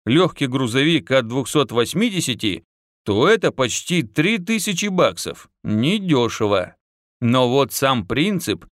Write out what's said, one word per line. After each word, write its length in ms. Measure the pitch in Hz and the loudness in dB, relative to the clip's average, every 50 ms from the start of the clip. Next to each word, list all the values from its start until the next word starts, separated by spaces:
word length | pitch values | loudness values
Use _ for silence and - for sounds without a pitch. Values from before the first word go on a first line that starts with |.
| - | -4
лёгкий 420 | 107 127 165 185 160 - - 147 127 | 0 2 2 2 2 0 -2 -4 -4
грузовик 640 | 123 135 135 113 107 131 143 160 170 143 110 - | -2 -2 -2 -2 0 0 2 2 0 0 0 0
от 160 | 131 131 120 110 | 0 0 0 0
двухсот 440 | 120 139 123 - - 151 135 - | -2 -4 -4 -2 0 0 0 0
восьмидесяти, 920 | 113 120 117 - - 170 226 247 190 175 - - 117 - - 104 90 - - _ _ _ _ _ _ _ - | 0 -2 0 0 0 -2 -2 -2 0 -2 -2 -2 -4 -2 -2 -4 -4 -4 -8 _ _ _ _ _ _ _ -4
то 220 | - 98 104 135 185 | -2 0 2 4 4
это 240 | 226 208 185 151 | 2 2 2 0
почти 500 | - - 131 117 - - - - 180 175 135 | -2 0 -2 -2 -2 -4 -4 -2 -2 -2 -2
три 340 | 104 - - 151 202 226 214 | -2 -2 0 0 0 0 -2
тысячи 500 | 175 190 226 220 - 214 196 170 208 208 | -2 -2 -4 -2 -2 -4 -4 -2 -4 -2
баксов. 640 | 185 180 151 110 90 - - 82 71 - - _ _ _ - | 0 2 2 2 0 -2 -8 -10 -10 -12 -14 _ _ _ -6
Недёшево. 1120 | - 107 107 120 156 208 226 190 185 151 123 120 113 - - 113 104 101 95 87 - - _ _ _ _ _ _ _ _ - | -4 -2 0 0 0 0 -2 0 2 2 2 2 0 0 -2 0 0 0 0 -2 -4 -10 _ _ _ _ _ _ _ _ -2
Но 280 | 120 117 123 127 127 120 | 0 2 2 2 2 2
вот 220 | 127 139 135 - | 2 2 2 0
сам 340 | - - 139 135 131 117 92 | -2 0 0 0 0 0 -2
принцип, 600 | - 117 123 165 208 202 170 - - 95 - - - | -2 -2 0 0 0 -2 -2 -2 -4 -4 -4 -6 -16